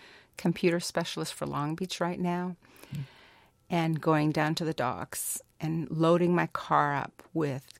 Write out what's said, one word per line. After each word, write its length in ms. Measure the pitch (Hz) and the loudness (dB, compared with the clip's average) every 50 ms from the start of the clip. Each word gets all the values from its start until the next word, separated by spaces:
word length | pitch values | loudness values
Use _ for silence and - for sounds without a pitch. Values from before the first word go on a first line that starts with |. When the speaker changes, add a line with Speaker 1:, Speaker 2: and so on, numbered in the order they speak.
| - - - - - _ _ - | -20 -20 -20 -20 -20 _ _ -2
Speaker 1:
computer 420 | - 180 170 - - 175 170 175 | 0 0 2 4 4 2 2 2
specialist 540 | - - - 170 170 - - 160 160 - - | 0 -2 -2 -4 -4 -4 -4 -6 -6 -6 -6
for 120 | - 151 | -6 -6
Long 300 | 143 143 139 147 147 156 | -4 -4 -2 -2 -2 -4
Beach 240 | 170 185 180 - - | -4 -6 -6 -4 -2
right 200 | 180 175 180 - | -2 -2 -2 -2
now, 360 | 180 175 175 175 180 185 180 - _ - - - - - | -2 -2 -2 -2 -4 -6 -8 -10 _ -20 -20 -20 -16 -12
Speaker 2:
Hmm. 100 | 139 147 135 - - - - - - - _ _ _ _ _ - | -10 -10 -10 -10 -14 -20 -20 -20 -20 -20 _ _ _ _ _ -4
Speaker 1:
and 320 | 185 170 160 165 165 147 | -2 0 0 0 0 0
going 300 | - 165 156 151 151 156 | 2 2 4 4 4 2
down 240 | 151 160 151 151 160 | 2 2 0 0 0
to 100 | - 170 | -2 -2
the 80 | 156 156 | -2 -2
docks 680 | - 127 123 110 87 107 - - - - - - - - _ _ - | -2 -2 -2 -2 -4 -6 -8 -8 -8 -6 -6 -8 -8 -10 _ _ -8
and 300 | - 156 160 165 160 - | -6 -4 -2 -4 -4 -4
loading 460 | - 156 165 160 170 175 180 175 180 | 0 2 4 6 6 6 6 4 4
my 120 | 170 165 165 | 4 2 0
car 480 | - - - - 156 147 147 143 143 | -2 -6 -2 2 4 4 4 4 2
up 280 | 139 123 - - - - - - | -2 -4 -6 -10 -16 -16 -8 -4
with 320 | 160 156 143 131 139 - - - - | -2 -2 -2 -2 -4 -8 -14 -20 -20